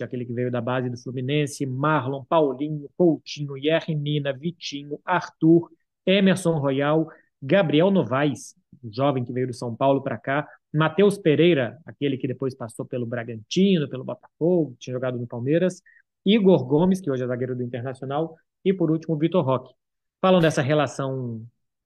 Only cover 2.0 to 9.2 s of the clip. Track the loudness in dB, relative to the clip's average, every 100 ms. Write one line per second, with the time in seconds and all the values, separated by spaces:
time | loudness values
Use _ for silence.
2 | 0 -6 0 2 2 0 -6 -6 -8 2
3 | 2 2 -2 -10 -8 -6 -2 0 0 -4
4 | -2 -2 -2 -4 -6 -8 -10 -12 -12 -10
5 | -2 -2 -2 0 4 6 4 _ _ _
6 | 0 4 4 4 0 0 0 0 2 0
7 | 0 -8 _ _ 0 2 4 4 4 4
8 | 2 0 0 -2 -8 -20 _ -20 -12 -2
9 | 0 0